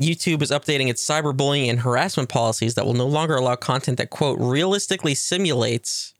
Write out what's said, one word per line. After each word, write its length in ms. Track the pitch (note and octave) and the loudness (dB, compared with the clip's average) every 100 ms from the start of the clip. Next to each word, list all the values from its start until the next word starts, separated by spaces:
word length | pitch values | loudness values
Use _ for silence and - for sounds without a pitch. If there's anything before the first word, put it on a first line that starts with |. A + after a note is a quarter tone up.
YouTube 420 | D3+ E3 F3+ D#3 | 0 0 0 0
is 80 | D3 | 0
updating 380 | C#3+ - C#3+ C3 | -2 0 0 0
its 180 | A#2 - | -2 -2
cyberbullying 640 | D3+ D3 C3+ C#3 C#3+ B2+ | 0 0 0 2 2 2
and 80 | A#2+ | 0
harassment 500 | B2 A#2+ F3+ - B2+ | 0 0 0 -2 -2
policies 460 | C3 A2+ A2+ A2+ | 0 0 0 -2
that 100 | A#2 | 0
will 100 | G2+ | 0
no 120 | A#2+ B2+ | 0 0
longer 300 | D3+ D#3+ C#3 | 0 2 2
allow 180 | B2+ | 2
content 420 | B2 - - - B2+ | 0 0 -2 0 -2
that, 120 | A#2+ | -4
quote, 280 | - D3 - | -2 0 0
"realistically 760 | A#2+ C#3 F#3 G3+ - F#3+ D#3+ | 0 2 2 0 -2 -2 0
simulates 1000 | C3+ - F3+ F#3+ B2+ A2+ A#2+ - - - - | -2 0 0 2 2 0 0 -4 -8 -8 -14